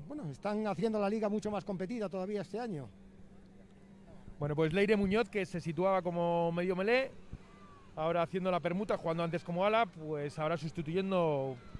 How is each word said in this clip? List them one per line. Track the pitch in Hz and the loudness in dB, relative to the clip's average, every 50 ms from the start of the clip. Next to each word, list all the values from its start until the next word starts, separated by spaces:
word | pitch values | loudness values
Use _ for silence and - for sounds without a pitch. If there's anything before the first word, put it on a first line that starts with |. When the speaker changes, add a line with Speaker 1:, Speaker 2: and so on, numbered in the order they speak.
| 147 | -10
Speaker 1:
bueno, | 165 285 302 247 147 | -10 -8 -6 -6 -8
están | 135 - - 202 208 214 220 208 | -6 -4 -2 -2 0 0 0 0
haciendo | 190 139 202 226 214 214 | 0 0 0 2 2 2
la | 202 196 | 2 2
liga | 214 226 214 202 | 2 2 0 0
mucho | 208 214 - 214 | 0 0 -2 -2
más | 208 196 - | -2 -2 -4
competida | - 196 165 190 180 240 240 208 180 | -4 -4 -4 -4 -4 -4 -4 -4 -4
todavía | 160 190 185 196 208 202 | -4 -4 -4 -2 -2 -4
este | 175 - - 220 | -4 -4 -6 -6
año. | 247 233 190 147 131 107 - - - - - - - - - - - - - - - - - - - - - - - - - - - - - - | -4 -4 -4 -6 -8 -10 -14 -18 -20 -20 -20 -20 -20 -20 -20 -20 -20 -20 -20 -20 -20 -20 -20 -20 -20 -20 -20 -20 -20 -18 -18 -16 -16 -14 -8 -4
Speaker 2:
Bueno, | 147 147 151 | -4 -2 2
pues | 147 160 160 160 | 2 2 4 4
Leire | 196 202 196 220 202 | 4 4 4 4 4
Muñoz, | 202 190 196 220 240 - | 4 4 4 2 2 0
que | - 202 185 | -2 -4 -4
se | - - 170 | -2 -4 -6
situaba | - 165 160 156 185 196 190 190 | -4 -4 -2 0 2 4 4 2
como | 175 180 170 175 170 170 170 170 170 170 | 2 0 0 0 2 2 4 4 2 2
medio | 170 170 180 185 185 | 2 0 0 0 0
melé, | 175 190 214 240 254 269 - - - - - - - - - - - - - - - - - - | 0 2 2 4 2 2 0 -6 -12 -16 -14 -14 -16 -16 -16 -20 -20 -20 -20 -20 -20 -20 -12 -6
ahora | 160 156 165 170 175 165 | -2 0 2 4 2 2
haciendo | 160 - 190 180 190 | 2 0 0 0 2
la | 180 170 | 2 2
permuta, | 147 175 175 185 214 - 214 180 | 2 0 0 0 0 0 0 0
jugando | - 170 160 170 | 2 0 0 2
antes | 170 165 160 170 - | 0 0 0 -2 -2
como | - 170 175 190 | -2 0 2 4
ala, | 208 220 226 233 | 4 6 4 4
pues | 180 - 165 156 151 156 147 143 147 - 156 | 2 0 -8 -6 -4 -4 -2 -4 -4 -4 -2
ahora | 156 156 170 165 | 0 0 0 0
sustituyendo, | 160 165 - 175 156 151 165 190 190 190 190 180 170 160 147 139 135 135 127 123 - - - | -2 -4 -4 -4 -4 0 0 0 2 2 4 4 4 4 4 2 0 -2 -4 -6 -10 -12 -12